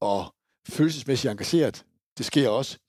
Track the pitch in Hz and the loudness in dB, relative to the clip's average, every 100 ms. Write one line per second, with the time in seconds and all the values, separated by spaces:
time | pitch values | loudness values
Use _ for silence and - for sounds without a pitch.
0 | 104 98 87 _ _ _ - - 160 147 | -2 0 -4 _ _ _ -10 0 0 0
1 | 131 131 127 104 - 165 123 - _ _ | -2 0 0 -4 0 2 2 -2 _ _
2 | _ - - 147 123 113 139 - | _ -8 0 2 4 2 -2 -10